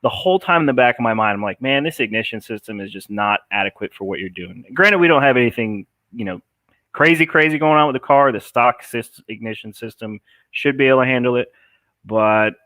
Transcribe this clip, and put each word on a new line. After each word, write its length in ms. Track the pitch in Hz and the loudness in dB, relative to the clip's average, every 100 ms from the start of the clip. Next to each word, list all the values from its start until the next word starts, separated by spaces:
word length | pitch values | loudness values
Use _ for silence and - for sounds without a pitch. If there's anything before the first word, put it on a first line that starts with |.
the 60 | 117 | -4
whole 300 | 113 - 185 | -4 -2 -2
time 240 | - 170 | 0 0
in 40 | 151 | 2
the 60 | |
back 240 | 127 123 120 | 2 2 2
of 60 | |
my 120 | 117 | -2
mind, 200 | 110 107 | 0 0
I'm 80 | 101 | -2
like, 180 | 104 95 | -6 -6
Man, 220 | 131 139 | -2 -2
this 180 | 147 - | -2 -4
ignition 400 | 113 110 113 110 | -4 -4 -6 -10
system 400 | - 107 - 104 | -12 -14 -10 -12
is 120 | 98 | -12
just 180 | 95 - | -14 -12
not 300 | 104 104 104 _ | -4 -2 -2 _
adequate 420 | 101 98 - 104 | -4 -4 -6 -12
for 120 | - | -10
what 160 | 98 98 | -10 -8
you're 80 | 92 | -10
doing. 360 | 90 90 104 - | -12 -16 -16 -16
Granted, 240 | - 196 202 | 0 2 4
we 100 | 170 | 4
don't 140 | 151 | 4
have 140 | 139 127 | 4 4
anything, 500 | 120 113 110 107 95 _ _ | 2 0 -6 -6 -12 _ _
you 120 | 120 | -10
know, 160 | 104 90 _ _ _ _ _ | -8 -8 _ _ _ _ _
crazy, 340 | - 151 165 160 | 0 2 4 2
crazy 320 | 160 156 156 | 2 2 2
going 200 | 151 151 | 2 4
on 80 | 151 | 2
with 80 | |
the 120 | 131 - | 0 2
car. 240 | 139 139 | 4 4
The 80 | 110 | 0
stock 420 | - - 123 117 | -4 0 0 0
sys-, 400 | - 123 110 - _ | -6 -10 -10 -16 _
ignition 440 | 110 113 110 110 | -14 -12 -12 -14
system 480 | 104 113 - 110 107 _ _ _ | -16 -16 -14 -14 -14 _ _ _
should 240 | - 147 135 | -4 -4 0
be 100 | 135 | 2
able 140 | 131 | 4
to 60 | 127 | 2
handle 300 | 127 123 123 | 0 0 -2
it, 120 | 120 _ _ _ _ _ | -4 _ _ _ _ _
but 460 | - 110 107 107 107 - | -6 0 2 2 0 -2